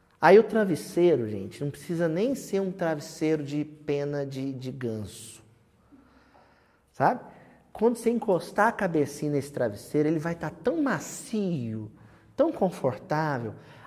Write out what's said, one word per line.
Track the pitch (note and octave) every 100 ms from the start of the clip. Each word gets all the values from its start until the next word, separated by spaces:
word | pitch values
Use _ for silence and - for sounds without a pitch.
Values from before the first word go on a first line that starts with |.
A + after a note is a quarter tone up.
| _ _
Aí | D#3+ G#3
o |
travesseiro, | A3 A3 F#3+ D3 - F3 F3 C#3 G#2+
gente, | G#2 G2+ -
não | C#3+
precisa | - - E3 E3+
nem | E3 B3
ser | C4+ - G3
um | G3
travesseiro | F#3 E3+ D3+ - - D#3 D#3
de | C#3 D3
pena | D3 - - C#3+ C#3+ C#3+
de, | C#3 C3+ C3+
de | C3 C3
ganso. | C3+ B2 A2 G#2 - - - - _ _ _ _ - _ _ _ _ _ _ _ _ _
Sabe? | - D3+ B3 - - - - _
Quando | - A3+ A#3
você | A3+
encostar | A#3 G#3+ E3+ - - A3
a |
cabecinha | A3+ F#3+ D#3+ C#3+ - D3+
nesse | C#3+ C#3
travesseiro, | - A#2+ G#2 - D3 D3+
ele | D#3+
vai | E3
tá | E3 D#3
tão | - A#3+ E4
macio, | C4+ D#3+ - - - G#3+ F#3+ D3+ A#2 A2 G#2+ - - - _ -
tão | D#4+
confortável. | - F#3 - C3+ - - D3+ D#3 C3 A2+ - - -